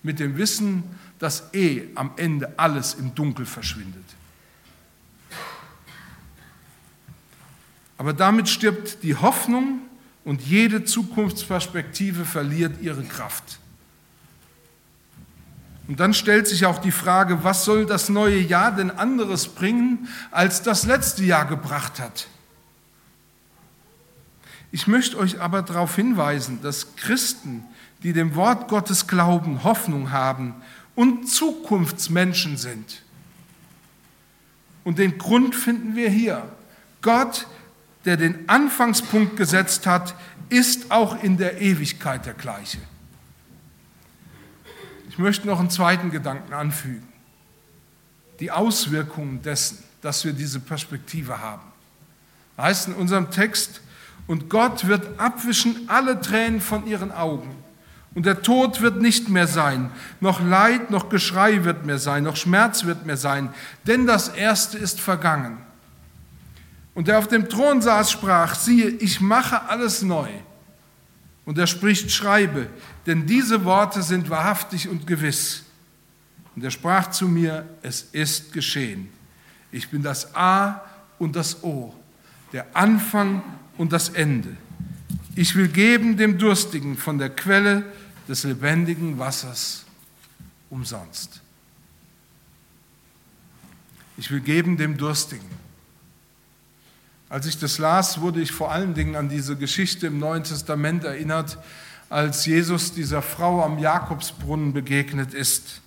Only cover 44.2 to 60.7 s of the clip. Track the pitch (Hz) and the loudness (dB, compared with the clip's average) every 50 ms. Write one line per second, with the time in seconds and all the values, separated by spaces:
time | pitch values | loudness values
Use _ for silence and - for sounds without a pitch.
44.2 | - - - - - - - _ _ - - - - - - - - - - - | -20 -20 -20 -20 -20 -20 -20 _ _ -20 -20 -20 -20 -20 -20 -20 -20 -14 -4 0
45.2 | 180 202 202 - - 202 196 175 180 175 175 175 180 170 185 180 180 175 156 156 | 0 2 0 0 -2 -2 0 2 2 0 2 2 4 4 4 2 0 -4 -4 -4
46.2 | 139 143 135 139 - - 143 147 147 151 147 - - 131 123 107 107 - _ _ | -6 -6 -8 -8 -10 -10 -8 -4 -4 -4 -4 -4 -8 -10 -10 -12 -14 -20 _ _
47.2 | _ _ _ _ _ _ _ _ _ _ _ _ _ _ _ _ _ _ _ _ | _ _ _ _ _ _ _ _ _ _ _ _ _ _ _ _ _ _ _ _
48.2 | _ _ - - 156 - - 165 214 226 208 - - 147 151 156 156 156 - 156 | _ _ -14 -12 -10 -4 -2 0 2 2 2 0 0 0 -2 -2 -2 -4 -6 -8
49.2 | 147 139 131 123 - 151 147 135 - - - - - - _ _ - 147 139 - | -8 -6 -8 -8 -6 -4 -4 -2 -2 -4 -6 -10 -20 -20 _ _ -8 -4 -4 -2
50.2 | - 160 143 135 147 143 131 135 127 - 156 147 - - 147 131 - - - 160 | -2 -4 -4 -4 -6 -6 -6 -8 -8 -8 -8 -8 -8 -10 -12 -14 -12 -10 -8 -8
51.2 | 143 123 123 104 110 110 104 95 - - - _ _ _ _ _ - _ _ _ | -8 -8 -8 -8 -8 -12 -12 -14 -18 -20 -20 _ _ _ _ _ -20 _ _ _
52.2 | _ _ _ _ _ _ _ - 127 165 196 185 - 185 180 190 180 175 196 190 | _ _ _ _ _ _ _ -2 0 0 0 0 -2 -6 -2 -2 0 2 2 2
53.2 | 175 147 - 185 208 226 208 - - - - - - - - - - - - - | 0 0 2 0 0 2 2 -4 -4 -4 -8 -20 -20 -20 -20 -20 -20 -20 -20 -18
54.2 | - - 165 156 143 - 196 220 233 254 240 - - 180 208 196 202 208 - - | -6 -6 -4 -4 -4 0 2 4 4 4 2 -2 0 2 2 2 0 -6 -6 -2
55.2 | 214 247 240 - - 240 226 - - 233 226 233 - - 208 247 269 262 254 180 | -2 -2 -2 -2 -4 -2 0 2 0 0 -2 -2 -4 2 2 2 2 2 0 -2
56.2 | 180 185 202 220 226 233 226 214 175 - 214 214 208 220 214 185 190 190 - 170 | -2 0 0 0 2 2 0 -2 -2 -4 -4 -4 -4 -4 -6 -6 -6 -8 -6 -4
57.2 | 170 160 151 135 123 135 131 - - - - _ _ - - - - _ - 180 | -4 -4 -4 -6 -8 -12 -16 -16 -20 -20 -20 _ _ -20 -20 -20 -20 _ -6 0
58.2 | 160 196 190 190 - 233 240 254 262 247 - - 220 240 190 190 226 233 220 233 | 2 2 2 4 4 4 6 6 4 2 2 2 2 2 4 4 4 4 4 4
59.2 | 233 208 190 180 175 156 143 165 151 143 135 127 127 123 - - - - - - | 2 2 4 4 4 4 4 2 2 2 2 0 -4 -4 -8 -12 -18 -18 -8 0
60.2 | 185 196 180 180 175 175 185 190 208 226 | 2 2 2 2 2 4 6 8 8 6